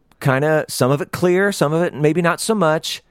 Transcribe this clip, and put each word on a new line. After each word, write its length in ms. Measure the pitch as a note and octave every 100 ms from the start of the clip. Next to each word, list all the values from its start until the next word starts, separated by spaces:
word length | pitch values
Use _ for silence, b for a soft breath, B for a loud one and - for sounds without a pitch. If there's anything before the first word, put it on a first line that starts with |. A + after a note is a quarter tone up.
| _ _
kinda, 440 | C#3+ C3 D3+ D#3 -
some 220 | - B2+
of 100 | C#3+
it 120 | -
clear, 400 | - F3+ F3+ G3+
some 200 | G3 D3
of 100 | D#3
it 100 | F3
maybe 280 | B2 D3+ D#3+
not 180 | E3+ E3+
so 140 | -
much. 480 | A3 E3 D#3 - - -